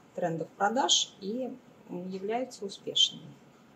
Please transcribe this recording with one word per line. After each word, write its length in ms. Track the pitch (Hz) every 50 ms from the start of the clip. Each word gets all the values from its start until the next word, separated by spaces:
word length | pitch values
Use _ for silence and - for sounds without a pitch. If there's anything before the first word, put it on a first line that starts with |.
| - - -
трендов 340 | - 180 170 165 160 160 - -
продаж 580 | - 196 202 226 262 320 349 - - - - - -
и 300 | 196 190 220 254 262 262 269 - - - - - - -
являются 760 | 180 180 180 185 190 190 190 202 226 247 262 254 - - 208
успешными. 680 | 190 - - - - 139 - - - - - - - - - - - - - - - -